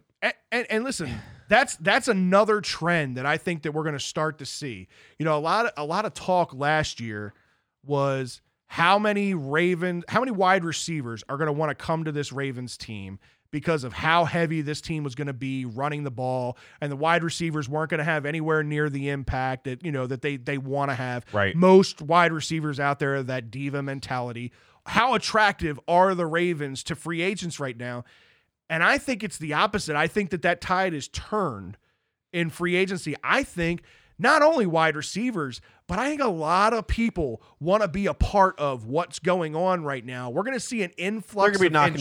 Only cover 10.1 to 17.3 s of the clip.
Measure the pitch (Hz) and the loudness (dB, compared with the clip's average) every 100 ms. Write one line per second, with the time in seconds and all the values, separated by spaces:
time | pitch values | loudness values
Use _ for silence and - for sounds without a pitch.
10.1 | 214 262 196 185 190 170 - - 160 120 | -2 -2 2 4 4 2 -6 -6 -6 -6
11.1 | 113 - 139 156 147 156 139 - 160 156 | -10 -8 -2 -2 0 -2 -4 -2 -2 -2
12.1 | 147 139 131 139 123 123 - - 107 95 | -4 -4 -4 -6 -6 -10 -12 -12 -10 -10
13.1 | 98 _ _ _ 147 - 160 123 - 160 | -12 _ _ _ -6 -2 -2 -2 -4 2
14.1 | 170 156 175 165 160 143 151 - 160 143 | 4 2 2 0 0 -4 -6 -6 -6 -6
15.1 | 123 143 127 135 131 127 113 143 147 143 | -6 -8 -6 -6 -4 -6 -4 -4 -4 -8
16.1 | 120 127 127 123 123 - - 147 139 156 | -6 -4 -2 -4 -8 -14 -10 -8 -2 2
17.1 | 170 165 | 2 0